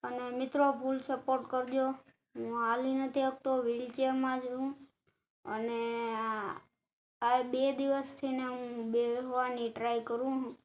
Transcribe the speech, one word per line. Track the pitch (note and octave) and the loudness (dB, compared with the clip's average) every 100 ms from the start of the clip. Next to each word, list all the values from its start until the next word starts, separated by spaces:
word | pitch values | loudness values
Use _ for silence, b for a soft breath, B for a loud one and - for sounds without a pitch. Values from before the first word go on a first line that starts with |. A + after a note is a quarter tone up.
અને | B3 B3 B3 | -4 -4 -4
મિત્રો, | B3 C4 C#4+ C#4+ | -2 0 4 4
ફૂલ | C4+ C4 C4 | 4 0 -2
સપોર્ટ | C4 C4 - C4 B3 | -2 -4 2 0 2
કરજો. | B3+ B3 C4 C4 C4+ - _ _ A#3 | -2 0 2 0 -2 -12 _ _ -8
હું | A3+ A#3 | -4 -2
હાલી | A#3 A#3 C4 | 0 0 2
નથી | C4 C4+ C4+ | 0 0 2
શકતો, | C4 C4 C4+ C4 | 0 0 0 2
વ્હીલચેરમાં | A#3+ A#3+ B3 A#3 C4 C4 C4 B3+ | 2 0 -4 0 2 2 2 0
જ | |
છું. | B3+ B3 C4+ C#4 - _ _ _ _ _ - | -2 -4 -4 -6 -16 _ _ _ _ _ -8
અને | A3 A3+ A#3 A#3 A#3 A#3 A3 | -4 -2 -2 -2 -2 -2 -2
આ, | A3+ G#3+ G3 - - _ _ _ _ _ | -2 -2 -4 -8 -12 _ _ _ _ _
આ | A#3+ B3 | 4 4
બે | B3 B3+ C4+ | 4 2 2
દિવસથી | C4+ C#4 C#4 C4+ - C4+ | 2 2 2 0 -6 -2
ને | C4 B3+ | -2 -2
હું | B3 B3 A#3+ A3+ | -4 -6 -4 0
બેહવાની | A#3 A#3+ A#3+ B3+ B3 B3+ B3 A#3 | 2 2 0 0 0 0 0 -4
ટ્રાય | A3+ A#3 A#3 | -2 0 0
કરું | A3+ A#3 C4 C4 | -2 -2 0 0
છું | B3 - | -2 -8